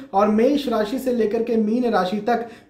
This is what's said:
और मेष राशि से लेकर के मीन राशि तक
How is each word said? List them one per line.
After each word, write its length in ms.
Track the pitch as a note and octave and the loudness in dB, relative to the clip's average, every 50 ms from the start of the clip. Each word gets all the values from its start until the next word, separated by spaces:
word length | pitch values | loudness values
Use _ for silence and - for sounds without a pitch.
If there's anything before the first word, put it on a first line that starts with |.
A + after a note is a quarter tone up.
| - - G3 | -10 -2 0
और 140 | G3 G#3+ G#3+ | 2 2 4
मेष 380 | G#3 A3 A#3+ C#4 D4 - - A#3+ | 4 4 4 4 2 0 0 -2
राशि 300 | A3+ A3 G#3 G#3+ C4 A#3+ | -2 -2 -2 -2 -4 -4
से 140 | - B3+ | -2 -2
लेकर 300 | A#3+ A3+ G#3+ G3+ A#3 A3+ | 0 0 0 0 0 -2
के 140 | A3+ B3 A3+ | -2 0 0
मीन 320 | A3 G#3 G#3 A#3 B3 B3 A3+ | 0 0 0 0 0 0 0
राशि 280 | G#3 F#3 F3+ F#3 G#3+ G3+ | 2 0 0 0 -2 -4
तक 280 | - A#3+ A#3 A3+ - - - - - | -2 -2 -2 -2 -2 -8 -14 -20 -20